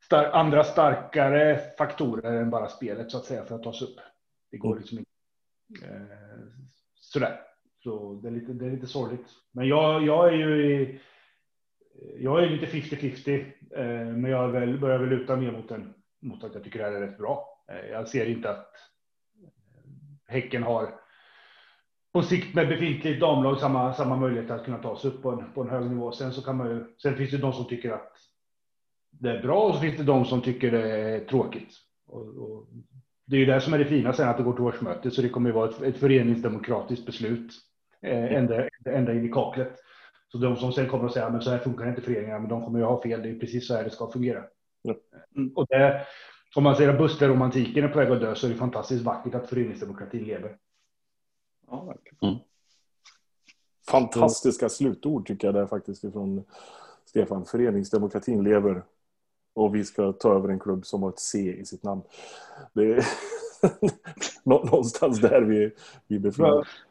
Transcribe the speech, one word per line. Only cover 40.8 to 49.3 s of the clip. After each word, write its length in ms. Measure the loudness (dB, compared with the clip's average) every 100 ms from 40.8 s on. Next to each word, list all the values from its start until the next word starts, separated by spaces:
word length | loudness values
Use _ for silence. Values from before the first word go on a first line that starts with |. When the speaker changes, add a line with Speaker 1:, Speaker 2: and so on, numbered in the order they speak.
| 0
Speaker 1:
kommer 180 | 0 -2
att 60 |
säga, 180 | -2 -2
"Men 100 | -2
så 100 | -2
här 80 | -2
funkar 300 | -2 -4 -4
inte 140 | -6
föreningarna", 360 | -4 -4 -4 -6
men 100 | -4
de 160 | -6
kommer 140 | -2 0
ju 60 |
ha 180 | 2 0
fel. 200 | 0 -4
Det 80 | -6
är 80 | -8
precis 280 | -6 -6 -4
så 80 |
här 100 | -4
det 60 | -4
ska 200 | -8 -8
fungera. 340 | -2 -2 -4 -10 _ _ _
Speaker 2:
Ja. 120 | -8 -8 _ -20 _ -6
Speaker 1:
Mm. 160 | -4 -2
Och 100 | 2
det, 380 | 6 6 4 -6 -16 -20 -20 _ 4
om 80 |
man 120 | 6 8
säger 140 | 6
att 80 | 6
Buster-romantiken 840 | 4 4 4 4 2 2 0 2
är 40 | 2
på 100 | 4
väg 120 | 4
att 100 | 4
dö, 140 | 2
så 120 | -2 -2
är 40 |
det 60 | -2
fantastiskt 480 | -4 -4 -2 -2
vackert 300 | -2 -4 -4